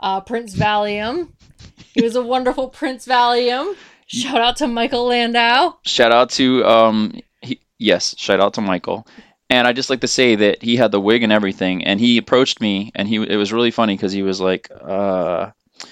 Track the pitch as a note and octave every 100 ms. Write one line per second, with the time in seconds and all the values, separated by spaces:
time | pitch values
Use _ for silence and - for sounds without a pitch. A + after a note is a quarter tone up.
0 | F#3+ F#3+ F#3+ A#3 A3+ F#3 G#3+ G#3 G#3 G#3
1 | A3 E4+ D#4+ _ - _ - _ - -
2 | A#3 B3 A#3+ B3+ B3+ C#4 C4 - C4+ B3+
3 | A#3+ B3 A#3+ A#3+ B3 B3+ F4+ F#4 - _
4 | - A#3+ B3+ C4 A#3+ A#3+ C#4+ A#3 A#3+ B3
5 | B3 A#3+ A#3 A#3+ A#3 B3+ E4+ - - -
6 | A#2 A#2+ B2+ - C3 B2+ G2 A2+ A2+ A2
7 | G#2+ - - _ - - _ _ G#2 F2
8 | - - - F#2+ G2+ A2+ G2 F2 - G2
9 | - - _ _ - B2+ A#2+ A#2+ - B2+
10 | B2 - B2 G#2 G#2 - A#2 A#2 A2 G2+
11 | G2 A#2 A2 G#2+ G2 - F#2 F2+ D#2+ G2+
12 | A#2+ A#2 - B2+ C3+ - G#2+ G2 G#2+ -
13 | G2+ A2 G#2+ G#2 G2+ A#2 A#2 - A2 G2
14 | G2 G2 F#2+ F#2 F#2 F#2 - - C#2 G2
15 | G2 F#2 E2+ F2 G2 _ _ - -